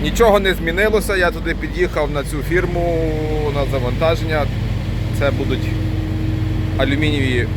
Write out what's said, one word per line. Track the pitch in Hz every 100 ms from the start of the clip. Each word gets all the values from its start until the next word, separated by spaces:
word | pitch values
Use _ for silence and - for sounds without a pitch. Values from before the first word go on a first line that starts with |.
Нічого | 151 196 233 202
не | 190
змінилося, | 180 165 170 214 208 190 196
я | 175
туди | 165 160 160
під'їхав | 156 165 175 170 147
на | 147
цю | 139 151
фірму, | 139 170 180 175 170 165 160 156 151 156 147 143
на | 135
завантаження. | 135 123 123 160 165 160 156 139 - - - - - - -
Це | 139
будуть | 135 135 127 - - - - - - - - - - - -
алюмінієві | 139 139 151 147 135 123 117